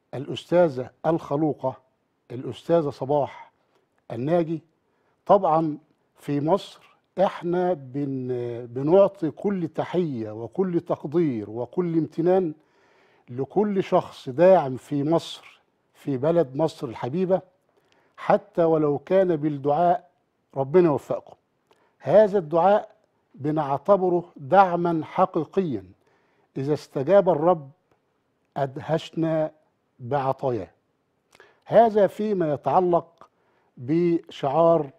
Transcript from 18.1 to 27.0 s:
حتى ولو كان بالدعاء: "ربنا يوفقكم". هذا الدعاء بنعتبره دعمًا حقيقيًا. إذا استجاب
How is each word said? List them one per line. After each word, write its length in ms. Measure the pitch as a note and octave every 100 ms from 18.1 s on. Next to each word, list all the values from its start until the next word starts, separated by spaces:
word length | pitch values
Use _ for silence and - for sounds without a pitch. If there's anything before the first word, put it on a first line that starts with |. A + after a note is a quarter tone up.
| -
حتى 480 | - G3+ - -
ولو 340 | E3 D#3+ D3+ C#3+
كان 380 | - F#3+ F#3 D#3+
بالدعاء: 720 | D3+ C#3+ C3+ D3 F3 F3 - _ _ _ _ -
"ربنا 320 | C3+ E3 F3
يوفقكم". 480 | C3+ - B2+ - - _ _ _ _ _ _
هذا 400 | - F3 G#3+ G3+
الدعاء 580 | D#3 E3 F3+ G#3 - _ _ _ _
بنعتبره 1000 | - C#3 D#3 C#3+ C#3 - G3+ F#3 F3+ E3+ -
دعمًا 680 | C#3 F#3 F#3+ F3 E3+ E3
حقيقيًا. 800 | C#3+ - F#3 F3 D3 - F#3 A2+ F#2 F#2+ _ _ _ _ _ -
إذا 180 | C3+
استجاب 540 | D3 - -